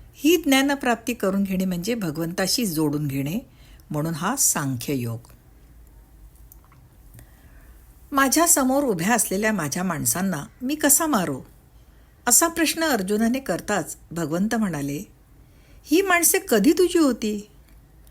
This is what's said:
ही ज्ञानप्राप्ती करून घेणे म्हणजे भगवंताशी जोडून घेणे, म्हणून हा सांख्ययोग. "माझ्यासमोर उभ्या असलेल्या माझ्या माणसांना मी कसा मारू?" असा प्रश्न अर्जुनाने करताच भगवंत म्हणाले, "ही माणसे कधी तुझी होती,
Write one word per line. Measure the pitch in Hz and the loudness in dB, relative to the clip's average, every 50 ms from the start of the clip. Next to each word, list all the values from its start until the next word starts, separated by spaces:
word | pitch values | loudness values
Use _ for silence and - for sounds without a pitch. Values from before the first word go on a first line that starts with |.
| - - - | -20 -20 -20
ही | - - 294 349 | -2 2 2 2
ज्ञानप्राप्ती | 339 330 294 269 269 277 285 277 277 - 254 233 220 - - 233 | 4 4 2 2 2 2 0 -2 -2 -2 -2 -2 -2 -2 -6 -6
करून | 233 - 190 190 202 196 | -2 -2 -2 0 0 -2
घेणे | 190 190 185 190 | -2 -2 -2 -2
म्हणजे | 185 185 175 170 226 247 | -2 -2 -4 -4 -4 -4
भगवंताशी | 233 196 165 143 160 165 165 180 190 190 185 - - 240 | -4 -4 -6 -4 -4 -6 -4 -2 -4 -2 -2 0 -2 -2
जोडून | 196 160 151 156 147 143 147 151 | -2 0 0 0 0 0 -2 -4
घेणे, | 143 135 139 135 143 165 240 - - - - - - - - - - | -2 -4 -4 -4 -4 -6 -6 -8 -10 -20 -20 -20 -20 -20 -20 -14 -8
म्हणून | 151 151 151 165 165 | -6 -4 -4 -4 -4
हा | 143 170 196 262 | -4 -4 -4 -2
सांख्ययोग. | 277 - - - 175 147 139 131 120 - - 147 131 120 117 113 113 - - - - _ - - - - - - - - - - - - - - - - - - - - - - - - _ - - - - _ - - - - - - - - _ - - - - - - - - - - - - - - 294 | 0 0 0 0 0 -2 -4 -4 -6 -4 -4 -4 -4 -4 -6 -6 -8 -12 -18 -20 -20 _ -20 -20 -20 -20 -20 -20 -20 -20 -20 -20 -20 -20 -20 -20 -20 -20 -20 -20 -20 -20 -20 -20 -20 -20 _ -20 -20 -20 -20 _ -20 -20 -20 -20 -20 -20 -20 -20 _ -20 -20 -20 -20 -20 -20 -20 -20 -20 -20 -20 -20 -16 -2 2
"माझ्यासमोर | 277 269 269 262 311 339 339 - 302 262 254 262 285 294 | 2 2 4 4 2 4 4 4 4 4 2 2 2 2
उभ्या | 262 208 160 165 202 240 | 0 0 0 2 2 2
असलेल्या | 226 - - 190 190 214 220 220 | 2 2 0 -2 -2 0 0 0
माझ्या | 190 156 143 - 175 180 | 0 -2 -4 -4 -4 -2
माणसांना | 190 165 147 135 123 - 170 190 196 175 143 - - - - 247 | -2 -4 -2 -2 -2 -2 -2 -2 -2 -2 -4 -8 -10 -14 -10 -6
मी | 254 302 | -6 -4
कसा | 302 - 285 - - 339 | 0 2 2 2 2 2
मारू?" | 320 294 208 175 156 139 - - - - - _ _ _ - - - - - - _ _ _ - | 2 0 0 0 -2 -4 -8 -10 -16 -20 -20 _ _ _ -20 -20 -20 -20 -20 -20 _ _ _ -2
असा | 240 240 - 330 339 | 2 2 2 2 2
प्रश्न | 330 339 330 - - 320 330 | 0 0 -2 -2 0 -2 0
अर्जुनाने | 320 269 214 185 185 208 214 226 226 247 269 | 0 0 0 0 -2 0 0 0 0 0 -2
करताच | 269 - 180 160 - - 208 190 156 - - - - - | -2 -4 -4 -4 -2 -2 -2 -2 -2 -4 -10 -16 -16 -12
भगवंत | 156 170 165 143 156 175 196 220 240 | -8 -6 -4 -2 -2 -2 0 0 0
म्हणाले, | 226 220 190 160 147 139 143 143 151 214 - - _ _ _ - - - _ _ - - _ - - _ | 0 -2 -2 -2 -4 -6 -6 -6 -8 -10 -14 -20 _ _ _ -20 -20 -20 _ _ -20 -20 _ -20 -20 _
"ही | - 302 349 403 | 2 2 2 4
माणसे | 392 359 339 330 - - 381 370 - | 4 2 2 4 2 2 0 0 2
कधी | 240 214 196 262 349 | 2 4 6 4 6
तुझी | 359 370 349 - 349 | 6 4 4 4 4
होती, | 311 269 233 - - 208 214 208 202 - _ - - - - - - _ _ - - - | 4 4 2 0 -2 -4 -4 -4 -8 -12 _ -20 -20 -20 -20 -20 -20 _ _ -20 -20 -20